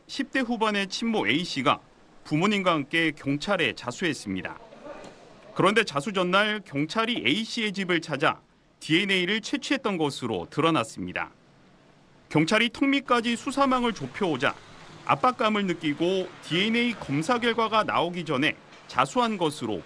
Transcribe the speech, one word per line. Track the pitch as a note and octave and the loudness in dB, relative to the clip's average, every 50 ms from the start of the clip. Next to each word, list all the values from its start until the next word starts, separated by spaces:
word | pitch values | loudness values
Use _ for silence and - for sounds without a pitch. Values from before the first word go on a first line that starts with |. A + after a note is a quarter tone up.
| - | -8
십 | - - - C4+ - | -8 -6 -6 -6 -2
대 | - C4+ | -2 -2
후반의 | B3+ A3+ A#3+ G#3 A3 G#3+ G#3 G3+ G3 | -2 0 0 0 0 0 2 0 -2
친모 | F#3+ - - A#3 A#3 A3 G3+ A#2+ | -2 -4 -4 -2 0 0 2 2
A씨가 | G2+ B2 D3+ - - - C#3+ A#2+ C#3 - - - - - - - - - - - | 2 2 0 0 -4 -4 0 2 2 2 2 -2 -10 -20 -20 -20 -20 -20 -20 -6
부모님과 | - D#3 D3+ F3 G#3 G#3+ G3 F#3 F3+ E3+ | -2 0 2 2 2 2 2 2 2 2
함께 | D3+ C3 - - E3 E3 D#3 | 0 0 -2 0 0 0 0
경찰에 | D3 - - C3+ C#3+ D3 - G3+ G3+ F3 D#3 A2+ F#2+ | -2 -4 -4 -4 -4 -2 -2 -2 0 0 0 0 -2
자수했습니다. | - - B2 A#2+ - F#3+ E3 C3+ - - G#2 F#2+ F#2 F2 - - - - - - - - - - - - - - - - - - - - - - | -4 -6 -10 -6 -4 -4 -4 -4 -4 -6 -6 -6 -6 -6 -8 -10 -14 -16 -20 -20 -18 -16 -16 -16 -16 -16 -18 -20 -20 -20 -20 -20 -20 -20 -8 -2
그런데 | - D#3 F#3+ G#3+ A3+ G#3+ | 2 2 4 4 4 2
자수 | - - C#3+ - A3 F#3+ | 0 -2 -4 -4 -2 -2
전날 | F#3+ F3+ F3+ F#3 G3 G#3+ G#3+ G#3+ G#3+ F#3+ | -2 0 2 2 2 2 2 0 -4 -8
경찰이 | - C#3+ C#3 D3 D#3+ - A3 A3+ A3+ A#3+ F#3 F#2 | -6 -4 -4 -4 -2 -2 -2 -2 -2 -2 -2 0
A씨의 | A#2+ E3 G#3 A3+ - - A#3+ A3 G#3+ F#3 | 0 0 0 -2 -4 -4 -4 -4 -2 -2
집을 | G3 G3 F3+ F3+ E3 | -4 -2 0 0 -2
찾아 | E3 D#3+ D3 C3 D#3 C#3+ G#2+ - - _ _ _ _ _ _ _ | -2 -2 -2 0 2 2 2 0 -4 _ _ _ _ _ _ _
디엔에이를 | - - D3+ F3 G#3 G3 G3 F#3 F3+ F3 G#3+ A3 | -2 2 2 2 4 2 2 2 2 2 0 -2
채취했던 | G#3+ - - C#4+ - - D4 C4 - A3+ F#3+ E3 | -2 -4 -6 -6 -2 -2 -2 -2 0 -2 0 0
것으로 | D#3 C#3+ C#3 - - A2 A2 F2+ E2+ - | 0 -2 -2 -4 -4 -2 -2 -2 -4 -4
드러났습니다. | - - C#3+ E3 D#3+ C3+ A2+ - - - F#2 F2+ F2 F2 E2 D#2+ - - _ _ _ - - - - - - - - _ _ _ _ - - - | -2 0 2 4 4 2 0 -2 -4 -8 -8 -6 -6 -6 -6 -8 -10 -16 _ _ _ -20 -20 -20 -20 -20 -20 -20 -20 _ _ _ _ -20 -10 0
경찰이 | - D#3 D#3+ D#3+ G#3+ G#3+ A3+ A#3 - | 2 2 4 4 4 4 4 2 0
턱밑까지 | - C#4 C#4 C#4 C#4 C#4 - B3+ A#3+ A3 A#3+ A#3 | 0 2 2 2 2 2 2 2 2 2 2 -2
수사망을 | A3+ - C#4+ B3+ C#4 C#4 C4 B3+ B3+ A#3+ A#3 G#3 | -2 -4 -4 0 2 2 4 4 2 2 0 -2
좁혀오자 | - C#3 B2+ - - G#3 F3 D3+ B2 C#3 A#2+ - - - - - - - - - - - | -2 -6 -8 -4 -2 0 0 0 2 2 0 0 -2 -6 -20 -20 -20 -20 -20 -20 -8 0
압박감을 | - C3+ C#3+ - B3+ B3 - A#3 G#3+ G#3+ G#3 G3+ | 0 2 4 4 2 2 2 2 2 2 2 0
느끼고 | F#3 E3+ D3+ D3+ D3+ C#3+ D3 E3 F3 F#3+ F#3+ F#3 - - - - | 0 -2 -2 -2 -2 -2 0 0 0 2 0 -2 -4 -8 -14 -6
디엔에이 | - D3+ F3 G3 A3 A3+ A#3+ A#3+ A#3+ A3+ - | -2 0 0 2 2 2 2 2 0 -2 -4
검사 | - - C#3 D3 D#3 - B3 A#3+ | -4 -4 -2 0 0 2 0 2
결과가 | A#3 A#3 A3 A3+ A3+ G#3+ A3 A3 G3+ | 2 2 2 2 0 2 2 2 2
나오기 | C#3+ G#2+ A#2+ D#3 F3 F3 F3+ E3 | 2 2 2 2 0 0 -4 -2
전에 | D#3+ D3 B2+ D3 D3 - - - - - - - | -2 0 2 2 2 0 -2 -8 -20 -20 -20 -20
자수한 | - - F3+ F#3 - - B3+ A#3+ A3+ A3 | -4 0 2 2 2 2 2 0 0 0
것으로 | F3+ F3 D3+ C#3+ - B2+ A2 G#2 E2 - | 0 0 0 0 -2 -4 -4 -4 -4 -6